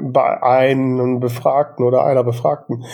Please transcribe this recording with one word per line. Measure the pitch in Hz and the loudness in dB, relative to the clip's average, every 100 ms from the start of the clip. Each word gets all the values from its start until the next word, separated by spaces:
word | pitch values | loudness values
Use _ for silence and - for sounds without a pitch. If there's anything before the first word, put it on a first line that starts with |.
bei | 139 135 131 - | -2 0 0 0
einem | 131 127 131 135 131 127 123 127 | 2 2 2 2 0 0 0 0
Befragten | 123 120 139 135 147 - | -2 -2 -2 0 -2 0
oder | 123 127 | 0 2
einer | - 131 | 2 2
Befragten, | 120 120 151 147 - 117 - | 0 0 -2 -4 -6 -10 -10